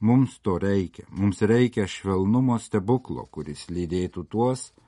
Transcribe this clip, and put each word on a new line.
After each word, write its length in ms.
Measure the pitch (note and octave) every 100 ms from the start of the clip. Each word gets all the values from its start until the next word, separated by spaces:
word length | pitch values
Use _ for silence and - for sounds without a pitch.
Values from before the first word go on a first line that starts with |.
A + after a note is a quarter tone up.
Mums 400 | G#2+ B2+ B2+ -
to 180 | G#2+ F2
reikia, 460 | G2 G2 F2+ - -
mums 320 | - G2+ F#2+
reikia 460 | G#2 A#2 B2 A#2 F#2+
švelnumo 720 | - G2 F#2+ G2 A#2+ C3 A#2
stebuklo, 680 | - G#2+ F#2+ B2+ - B1+ -
kuris 380 | - D2+ C#2+ -
lydėtų 560 | E2+ F2 F2+ F2+ - E2
tuos, 460 | G#2+ B2 B2+ - _